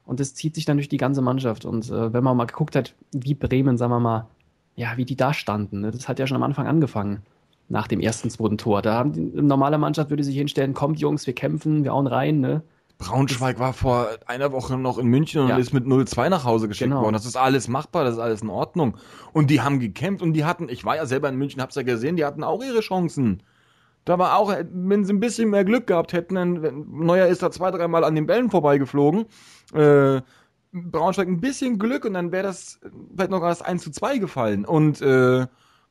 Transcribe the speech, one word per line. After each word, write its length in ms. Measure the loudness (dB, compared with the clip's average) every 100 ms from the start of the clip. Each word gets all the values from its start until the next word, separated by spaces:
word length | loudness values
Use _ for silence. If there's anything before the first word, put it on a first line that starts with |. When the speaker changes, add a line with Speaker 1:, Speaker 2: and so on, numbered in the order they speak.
| -10
Speaker 1:
Und 160 | -6
das 120 | -6
zieht 220 | -4 -6 -4
sich 80 |
dann 140 | 0 0
durch 100 | 0
die 80 | -2
ganze 260 | 0 2
Mannschaft. 440 | 0 0 -2 -4 -4
Und, 240 | -6 -4
äh, 240 | -2 -2
wenn 100 | 2
man 140 | 2 2
mal 80 | 0
geguckt 320 | -4 -2 -2
hat, 180 | -4 -8 _
wie 220 | -8 -4
Bremen, 440 | -4 0 2 2 2
sagen 140 | 0
wir 80 | 0
mal, 280 | 0 -2 -4 _ _ _ _ -10
ja, 180 | -8 -4
wie 80 |
die 140 | -4 0
da 160 | 0
standen, 480 | 0 -2 -4 -4 -4
ne? 100 | -6
Das 160 | -6 -6
hat 100 | -4
ja 80 | -2
schon 120 | 0
am 60 |
Anfang 240 | 0 0 0
angefangen, 560 | 2 2 -2 -4 -6 -10 _ _ _ -6
nach 200 | -6 -2
dem 120 | -2
ersten, 300 | -2 -2 -6
zweiten 280 | -4 -2 -2
Tor. 240 | 0 0
Da 120 | 2
haben 180 | 0 0
die, 180 | -2 -4
eine 100 | 0
normale 340 | 2 4 2 2
Mannschaft 320 | 0 0 -2
würde 140 | -2
sich 140 | -2 -2
hinstellen, 360 | -2 -2 -2
„Kommt, 280 | 0 -2 0
Jungs, 260 | 0 -2 -4
wir 80 | -4
kämpfen, 480 | -4 -2 0 0
wir 80 | 2
hauen 160 | 0 0
rein“, 320 | 0 2 2
ne? 220 | 0 -2 -4 _ _ -14
Speaker 2:
Braunschweig 600 | -4 0 0 0 -2 -2
war 140 | -2
vor 340 | -2 0 2 0 -4 -8
einer 260 | -4 -2
Woche 240 | -2 -4 -4
noch 220 | -2 0
in 80 | 2
München 360 | 4 2 2
und 80 | 2
Speaker 1:
Ja. 80 | 2
Speaker 2:
ist 140 | 2
mit 140 | 0 2
null 220 | 2 2
zwei 220 | 0 0
nach 160 | 0 2
Hause 220 | 0 0
geschickt 220 | -2 -2
Speaker 1:
Genau. 140 | 0
Speaker 2:
worden. 100 | 0
Das 140 | 0 -4
ist 80 | 0
alles 300 | 2 2 0
machbar, 360 | -4 -4 -2
das 120 | 0 0
ist 40 |
alles 220 | -2 -4
in 80 | -4
Ordnung. 480 | -6 -4 -2 -2 -2 -12 -20 -4
Und 180 | 2 4
die 100 | 4
haben 180 | 2 -2
gekämpft 440 | -2 -4 -6 -2
und 100 | -2
die 120 | 0 -2
hatten, 220 | -4 -8
ich 160 | -6
war 120 | -4 -4
ja 100 | -2
selber 240 | -2 -2
in 60 | -2
München, 260 | -4 -4
hab's 140 | -8 -4
ja 80 |
gesehen, 320 | -2 -2 -2 -2
die 100 | -2
hatten 180 | -4
auch 200 | -4 -4
ihre 160 | -2 -2
Chancen. 640 | 0 0 -2 0 0 0 -6 _ _ _ _ _
Da 140 | -2 2
war 180 | 4 4
auch, 120 | 2 0 -4
wenn 340 | -4 0 2 2
sie 80 |
ein 60 | 2
bisschen 320 | 0 0 2
mehr 120 | 2
Glück 220 | 4 2 2
gehabt 260 | 0 0
hätten, 220 | -4 -2
dann, 300 | -2 0 0
wenn, 240 | -2 -6 -10
Neuer 380 | -2 2 6 6
ist 160 | 4
da 80 | 0
zwei, 180 | -2 -2
dreimal 340 | -2 0 2
an 120 | 2 2
den 100 | 2
Bällen 240 | 2 2
vorbeigeflogen, 760 | 2 4 4 2 2 4 4 -2 -10 -20 -20 _ 4
äh, 460 | 6 8 6 2 -2 _ _ _ _
Braunschweig 560 | -12 -6 0 0 0 0
ein 120 | 0
bisschen 380 | -2 -2 -2 0
Glück 260 | 0 -2
und 120 | -2 -4
dann 160 | -2
wär 100 | -2
das 380 | -4 -8 -14 -20 -20 -20 -12
vielleicht 160 | -6 -2
noch 120 | 0
das 200 | 0 -2
eins 220 | -2 -6
zu 80 | -6
zwei 260 | -6 -4 -2
gefallen. 480 | -2 -2 0 0 0
Und, 360 | 2 2 2
äh, 440 | 4 4 6 4 0 _ _ _ _